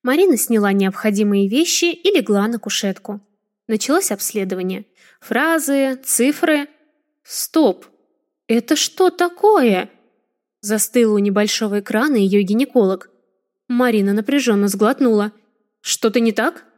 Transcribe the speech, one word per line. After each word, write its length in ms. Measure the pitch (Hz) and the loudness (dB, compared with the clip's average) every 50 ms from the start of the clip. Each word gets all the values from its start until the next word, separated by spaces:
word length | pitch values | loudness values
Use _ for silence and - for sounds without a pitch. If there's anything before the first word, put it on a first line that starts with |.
| - | 0
Марина 340 | 247 262 330 392 381 277 | 0 2 2 4 2 2
сняла 340 | 214 - - 233 214 202 202 | 0 0 0 0 0 2 2
необходимые 760 | 196 196 190 190 190 - - 220 202 202 214 208 202 196 196 196 | 2 2 0 -2 -2 -2 -4 -2 0 0 0 0 2 0 0 0
вещи 360 | 220 285 339 339 - - 339 | 0 -2 0 0 -2 -2 -2
и 300 | 339 330 339 - 392 415 | -2 -4 -2 -2 0 0
легла 320 | 339 202 - 208 202 202 | 0 0 0 0 0 0
на 120 | 220 233 214 | -2 -4 -8
кушетку. 600 | - 202 - - - 196 190 - _ - 208 208 _ _ _ _ _ _ _ _ _ | -8 -6 -6 -4 -4 -4 -6 -6 _ -14 -14 -14 _ _ _ _ _ _ _ _ _
Началось 440 | - 220 214 - - 294 359 381 - | -6 -4 -4 -2 0 0 0 0 -2
обследование. 760 | 208 196 - - - 214 190 185 190 185 185 185 190 - 214 _ _ _ _ - _ _ | -6 -6 -8 -8 -6 -6 -4 -4 -6 -6 -4 -6 -6 -8 -12 _ _ _ _ -20 _ _
Фразы, 760 | - - - 240 294 330 330 320 - - 277 277 269 269 262 262 - | -10 -4 -2 0 0 0 0 0 0 0 0 0 0 -2 -4 -6 -6
цифры. 640 | - - - 240 262 285 - - 330 302 294 285 - _ _ _ _ _ _ _ _ _ _ _ | -6 -2 0 0 0 0 0 0 0 0 0 -2 -8 _ _ _ _ _ _ _ _ _ _ _
"Стоп! 640 | - - - - - - 320 302 214 175 - - _ _ _ _ _ _ _ _ _ _ _ _ | -14 -10 -10 -10 -2 0 2 2 2 0 -2 -12 _ _ _ _ _ _ _ _ _ _ _ _
Это 280 | - 226 240 233 - 311 | -2 -2 -2 0 0 -2
что 340 | 294 - - _ - 370 359 | -2 -2 -6 _ 2 0 0
такое?" 800 | 359 - 359 349 349 - - 427 427 370 262 226 196 180 - - _ _ _ _ _ _ _ _ _ _ _ _ _ _ | 2 0 -4 -4 -2 2 2 4 4 6 4 4 2 0 -2 -6 _ _ _ _ _ _ _ _ _ _ _ _ _ _
Застыла 540 | - 202 220 214 - - - 247 233 220 208 | -6 -4 -2 -2 -4 0 2 2 2 4 2
у 40 | 202 | 2
небольшого 600 | 202 208 190 208 208 208 - - 226 208 202 208 | 0 2 0 0 0 0 -2 -4 -4 -4 -4 -6
экрана 340 | 202 - 214 214 262 302 277 | -4 -2 -2 0 0 2 2
её 260 | 220 196 190 202 202 | 2 2 4 2 2
гинеколог. 680 | 202 180 208 226 277 - - 254 202 185 190 185 - _ _ _ _ _ _ _ _ _ _ _ _ | 2 2 0 -2 -2 0 2 2 2 2 0 -4 -8 _ _ _ _ _ _ _ _ _ _ _ _
Марина 460 | _ 247 240 254 247 226 208 196 196 202 | _ -2 0 2 2 2 2 2 2 0
напряжённо 540 | 214 214 - 285 285 247 247 208 202 202 | -2 -2 0 -2 0 0 0 0 2 0
сглотнула. 640 | 202 202 196 220 214 269 - 285 240 220 208 202 214 _ _ _ _ _ _ _ _ _ _ | -2 0 0 0 0 2 2 0 2 2 0 0 -2 _ _ _ _ _ _ _ _ _ _
"Что-то 380 | _ - - - - 220 202 247 | _ -8 -6 -2 -2 0 0 2
не 120 | 226 226 | 0 0
так?" 340 | 202 220 220 330 - - - _ _ | 0 0 -2 -2 -4 -8 -20 _ _